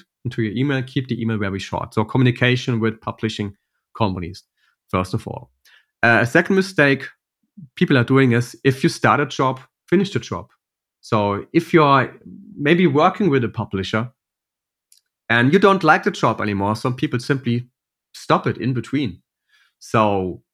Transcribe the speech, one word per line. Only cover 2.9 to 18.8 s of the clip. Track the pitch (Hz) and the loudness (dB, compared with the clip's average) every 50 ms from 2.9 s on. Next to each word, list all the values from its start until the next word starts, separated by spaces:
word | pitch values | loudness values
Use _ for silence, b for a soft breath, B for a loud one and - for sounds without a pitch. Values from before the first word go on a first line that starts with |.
| 110 - | -4 -4
publishing | - 113 110 - - 107 - - 104 98 98 _ _ _ _ _ _ _ _ | -10 -12 -10 -6 -6 -6 -6 -6 -8 -8 -10 _ _ _ _ _ _ _ _
companies, | - 113 101 92 92 87 87 92 - _ _ _ _ _ _ _ _ _ _ | -2 -2 -2 -2 -6 -8 -10 -12 -16 _ _ _ _ _ _ _ _ _ _
first | - 92 90 - - | -4 -4 -2 -2 -6
of | 113 - | -8 -6
all. | - - - - _ _ _ b b b b b b b _ | -8 -12 -12 -14 _ _ _ b b b b b b b _
Uh, | - 117 117 107 | 4 4 4 4
a | 117 | 2
second | 123 - 160 175 - 202 | 4 2 0 2 4 0
mistake | 190 190 190 - - 143 139 139 135 - - - _ _ _ _ _ _ _ _ - 165 - _ | 0 0 0 0 2 2 2 2 -2 -4 -14 -18 _ _ _ _ _ _ _ _ -20 -20 -20 _
people | - 185 - 147 | -2 0 2 2
are | 127 117 | 2 2
doing | - 131 135 135 127 | 4 4 4 4 4
is | 117 120 120 - - - | 2 0 0 -4 -12 -2
if | - 135 127 - | 0 0 0 2
you | - 165 | -2 -2
start | - - - 117 107 131 | -2 2 2 2 2 2
a | 147 | 0
job, | 135 - - 139 131 131 131 - _ _ _ _ - | -4 -2 -2 -2 -2 -2 -6 -14 _ _ _ _ 0
finish | 175 185 202 196 | 0 0 0 0
the | - - | -4 -6
job. | - - 104 87 92 _ _ _ _ _ _ _ _ _ _ _ | -6 -6 -10 -10 -10 _ _ _ _ _ _ _ _ _ _ _
So | _ - 117 107 101 101 98 101 - - | _ -2 -2 0 0 0 -2 -4 -6 -2
if | - 165 170 - | -2 -2 0 4
you | - 165 | 4 4
are | 151 143 139 135 120 - - - _ - 92 - - - - | 6 6 4 4 2 0 -6 -16 _ -20 -20 -20 -20 -20 -12
maybe | - 143 143 175 175 185 | -4 0 2 2 4 4
working | 165 131 143 160 190 185 - 214 180 | 2 4 4 2 2 2 2 0 2
with | 139 135 117 | 2 2 0
a | 104 | -2
publisher | - - 101 - - 95 92 - - 110 120 123 - _ _ _ _ _ _ _ _ _ _ _ _ _ _ _ _ _ _ _ _ _ _ - | -4 -6 -6 -4 -4 -6 -4 -2 -2 -4 -4 -4 -10 _ _ _ _ _ _ _ _ _ _ _ _ _ _ _ _ _ _ _ _ _ _ 0
and | 117 117 120 135 | 2 2 4 4
you | 156 202 | 4 6
don't | 202 202 196 190 175 | 6 4 4 4 4
like | 156 160 196 | 4 4 4
the | 196 202 | 2 -4
job | 185 - - 123 110 107 | -4 0 0 -2 0 0
anymore, | 101 104 101 98 98 101 107 | -2 -4 -2 -2 0 -2 -2
some | 117 - 131 123 | -2 -2 -6 -4
people | 127 - 143 127 120 | -2 -4 -4 -4 -6
simply | - - 143 131 123 120 120 120 123 - _ _ _ _ _ _ _ _ | -6 -6 -10 -6 -4 -4 -4 -4 -6 -10 _ _ _ _ _ _ _ _
stop | _ - - - 151 185 - | _ -20 0 0 0 0 2
it | 131 107 - | -2 -4 -4
in | 92 127 127 | -4 -4 -4
between. | 117 | -4